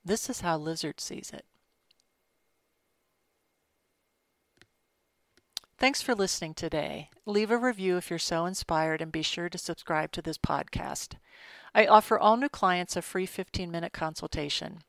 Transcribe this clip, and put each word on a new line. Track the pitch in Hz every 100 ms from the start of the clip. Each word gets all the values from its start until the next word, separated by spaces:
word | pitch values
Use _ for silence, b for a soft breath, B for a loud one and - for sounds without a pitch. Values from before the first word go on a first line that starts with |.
| 170
this | 214 -
is | 240
how | 175 160
Lizard | 151 160 151 -
sees | - - -
it. | - - _ _ _ _ _ _ _ _ _ _ _ _ _ _ _ _ _ _ _ _ _ _ _ _ _ _ _ _ _ _ _ _ _ _ _ _ _ _ _ _ - _ _
Thanks | 262 277
for | -
listening | 220 190 - 160
today. | 156 165 156 147 - - _ -
Leave | 208 214
a | 233
review | 247 208 185 180
if | -
you're | 170
so | - 170 175
inspired, | 190 - 160 160 156
and | 160
be | 160
sure | 156 - 170
to | 180
subscribe | - 165 - 156 156
to | -
this | 160 156
podcast. | - 147 - - - - - - B B B B B
I | 208 220
offer | 214 - 220
all | 214 233
new | 285
clients | - 190 180 180 185
a |
free | - 185 185
fifteen-minute | - 185 - 180 170 165
consultation. | - 160 160 156 - 147 - - 170